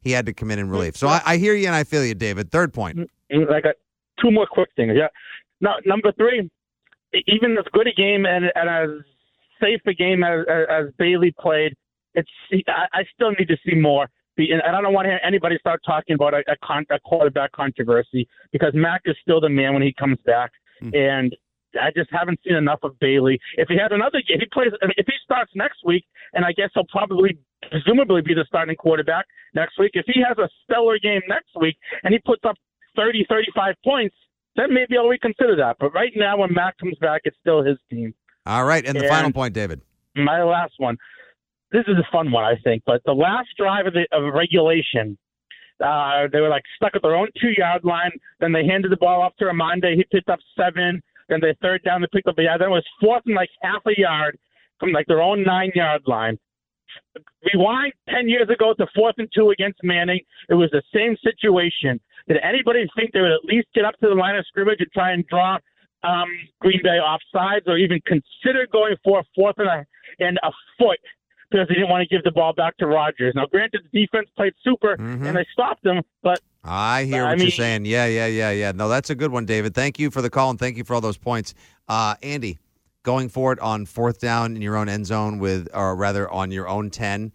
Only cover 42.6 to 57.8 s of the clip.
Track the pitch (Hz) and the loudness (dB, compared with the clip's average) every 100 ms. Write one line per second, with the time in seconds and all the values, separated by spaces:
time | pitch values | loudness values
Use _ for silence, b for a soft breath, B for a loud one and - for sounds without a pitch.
42.6 | 127 113 - 120 - 139 175 233 247 - | 0 0 0 0 0 2 2 0 -6 -4
43.6 | 196 202 190 175 165 156 147 143 170 170 | -2 0 0 -2 0 -2 0 -2 2 2
44.6 | 160 165 - 120 107 101 _ _ - B | 4 2 0 -4 -4 -8 _ _ -20 B
45.6 | B - 139 147 139 143 143 147 156 143 | B -4 -2 0 0 0 0 2 2 0
46.6 | - - 208 196 156 165 220 - 240 202 | -4 -4 -2 0 0 0 -2 -2 -2 0
47.6 | 175 175 175 170 175 - b _ 165 160 | 0 0 -2 -2 -4 -6 b _ 0 0
48.6 | 156 190 190 185 180 180 180 - 190 170 | 2 0 0 2 2 2 0 -2 -4 -2
49.6 | 165 175 180 165 - 185 185 175 _ - | -2 -2 0 0 2 0 0 -4 _ -2
50.6 | 180 180 175 180 b b - 160 160 - | -2 0 -2 -4 b b -6 0 0 0
51.6 | 196 185 180 180 175 196 185 160 165 170 | -2 -2 -2 -2 0 -2 0 0 2 2
52.6 | 190 175 - - 208 240 233 202 180 _ | 2 0 -2 0 2 2 0 -2 -2 _
53.6 | 185 208 226 202 180 156 151 - _ _ | -6 -4 0 2 2 0 -2 -6 _ _
54.6 | _ _ 180 151 156 160 175 208 190 185 | _ _ -2 0 2 2 2 2 0 0
55.6 | 190 180 160 151 131 110 113 113 _ _ | 0 0 0 0 -2 -2 -2 -4 _ _
56.6 | _ _ - B _ - - _ 190 196 | _ _ -20 B _ -20 -20 _ -2 2
57.6 | 202 254 | 2 0